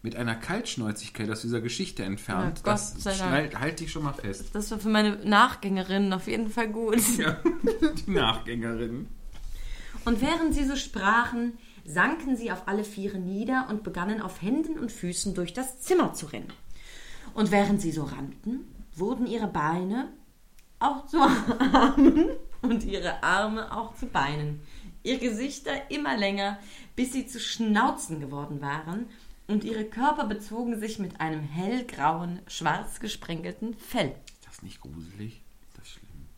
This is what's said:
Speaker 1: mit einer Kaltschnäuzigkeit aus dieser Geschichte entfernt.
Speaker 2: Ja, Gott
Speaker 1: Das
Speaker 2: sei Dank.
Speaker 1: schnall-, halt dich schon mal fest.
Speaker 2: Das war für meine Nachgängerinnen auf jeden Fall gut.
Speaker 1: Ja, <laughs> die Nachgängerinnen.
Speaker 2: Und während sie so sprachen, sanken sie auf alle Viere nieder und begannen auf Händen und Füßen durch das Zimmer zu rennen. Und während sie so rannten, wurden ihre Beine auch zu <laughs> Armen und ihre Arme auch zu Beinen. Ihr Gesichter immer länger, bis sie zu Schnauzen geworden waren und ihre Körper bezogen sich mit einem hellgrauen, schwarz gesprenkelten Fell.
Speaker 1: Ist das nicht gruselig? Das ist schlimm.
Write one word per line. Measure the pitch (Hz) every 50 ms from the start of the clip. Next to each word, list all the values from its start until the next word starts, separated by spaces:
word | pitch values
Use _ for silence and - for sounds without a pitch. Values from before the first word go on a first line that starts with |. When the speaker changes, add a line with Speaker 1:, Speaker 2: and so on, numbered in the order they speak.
Speaker 1:
mit | - 113 107
einer | 113 120 117 113
Kaltschnäuzigkeit | 113 - - 175 220 240 - - 131 113 107 101 - - - - - 110 107
aus | 110 110
dieser | - 117 120 117
Geschichte | 107 120 120 - 190 - - -
entfernt. | 101 92 98 101 - - 95 90 101 170 160 -
Speaker 2:
Ja, | -
Gott | 202 208
Speaker 1:
Das | 208 - - - -
Speaker 2:
sei | - 202 190
Dank. | 190 185 185 135 143 156 -
Speaker 1:
schnall-, | - -
halt | 131 156 160 -
dich | 165 147
schon | - 165
mal | 151 143
fest. | 123 - - 101 95 - - -
Speaker 2:
Das | - 208 208 -
war | 226 208
für | 208 220
meine | 214 214 214 208 202 208 -
Nachgängerinnen | 202 208 202 240 254 - - - 202 196 190 180 180 190 196 202 196
auf | 185 180 175
jeden | 214 - 214 226 214
Fall | - 240 226 220
gut. | 208 220 233 220 214 240 208 - -
Speaker 1:
Ja, | - 156 156 - - - 349 339 - - 466
<laughs> | 440 - 330 302 311 - -
die | -
Nachgängerinnen. | 190 - 127 113 113 110 - 113 120 117 113 117 117 110 120 113 117 131 196 - - - - - - - - - - - - - - - - - - - -
Speaker 2:
Und | 233 233 208
während | 254 294 330 320 330 311
sie | - 294 277
so | 262 285
sprachen, | - - - - 214 190 196 220 233 240 240 247 233 240 240 233 - - - - - -
sanken | 165 - 185 190 254 330 330 - 277 262
sie | 226 233 208
auf | 180 180 -
alle | 190 196 214 208
Viere | - - 196 196 202 202 190
nieder | 180 180 196 202 226 - 262 262 254 254
und | 214 208 -
begannen | 180 170 175 175 202 220 214
auf | - 185 - -
Händen | 165 202 254 311 311 - 320 -
und | 247 220
Füßen | - - - 175 175 - - 202 170
durch | 175 175 170
das | - 254 262 - - -
Zimmer | - - 370 359 254 -
zu | - - -
rennen. | - - 104 82 - - - - - - - - - - - - - - - - - -
Und | - 214 175
während | 202 202 202 202 208 -
sie | - 165
so | 151 156
rannten, | 143 131 131 127 135 139 - - - 214 247 269 - - - - - - -
wurden | 156 185 220 254 220 247
ihre | 202 214 226 214
Beine | 185 - 165 147 156 165 180 180 190 214 247 294 339 - - - - _ _ - - - - - - - -
auch | 240 - - - -
zu | - - 226
<laughs> | 269 311 262 - - - 233 - 269 -
Armen | - 254 233 - - - 269 - - 294 349 - - - - - - -
und | - 247 226 208 -
ihre | 196 196 185 175 170 - -
Arme | - 156 180 190 214 214 214 220 220 - -
auch | 208 233 - -
zu | - 254
Beinen. | 247 - 160 135 143 151 151 147 147 147 - - - - - - 196 - -
Ihr | - 220 254 -
Gesichter | 240 247 214 214 262 285 - - - 302 277 269 - -
immer | - 294 294 285 262
länger, | 220 202 196 202 202 196 202 208 - - - - - - - -
bis | - 254 254
sie | - 262 -
zu | - - 233
Schnauzen | - - - - 233 214 208 208 240 - - - - - 165 151
geworden | 143 131 143 143 143 147 151 139
waren | 143 139 143 156 156 165 180 214 240 240 - - - - - - - -
und | 208 208 208
ihre | 220 226 214 214
Körper | - - 220 254 302 302 294 262
bezogen | 208 202 - - - 214 233 247 233 233 214
sich | 214 220 220 -
mit | 190 170 - -
einem | 156 160 156 156
hellgrauen, | 147 143 147 170 185 202 247 254 240 - - - 139 151 165 170 175 175 175 190 - -
schwarz | - - 160 156 160 190 208 - - -
gesprenkelten | - 208 - - - - 170 160 175 175 180 - 208 226 220 -
Fell. | - - - 240 180 127 - - -
Speaker 1:
Ist | - - _ -
das | - - -
nicht | - 95 - -
gruselig? | - 67 73 82 78 85 95 104 107 113 113 113 - - - - - - -
Das | - -
ist | - -
schlimm. | - - - - - - - -